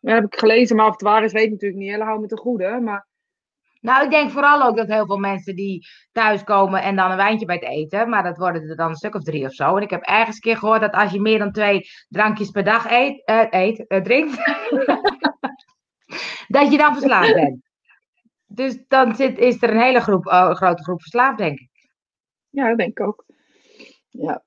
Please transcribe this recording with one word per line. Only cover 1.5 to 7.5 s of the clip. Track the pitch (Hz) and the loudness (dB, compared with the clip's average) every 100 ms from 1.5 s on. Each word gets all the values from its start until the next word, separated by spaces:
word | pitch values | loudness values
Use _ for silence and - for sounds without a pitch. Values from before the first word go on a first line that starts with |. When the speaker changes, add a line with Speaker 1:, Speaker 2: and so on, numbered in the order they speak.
Speaker 1:
natuurlijk | 208 202 190 | -2 -8 -8
niet. | 196 | -8
Hela | 208 220 | -6 -6
hou | 214 | -6
me | 214 | -8
te | 220 | -8
goede, | 240 233 185 240 | -6 -4 -4 -4
maar | 233 202 _ _ _ _ _ _ _ _ | -6 -8 _ _ _ _ _ _ _ _
Speaker 2:
Nou, | 226 262 | 0 0
ik | 285 | 4
denk | 302 285 | 2 0
vooral | 277 285 294 | 0 4 4
ook | 254 220 | 4 0
dat | 214 | -2
heel | 214 208 | -2 -2
veel | 196 | -2
mensen | 196 196 196 185 | -4 -6 -8 -8
die | 196 185 - - _ | -8 -8 -12 -20 _
thuiskomen | - 220 208 202 202 196 190 | -2 0 0 0 2 2 0
en | 190 196 | -2 0
dan | 185 | 0
een | 185 | 2
wijntje | 202 220 | 0 0
bij | 190 | -4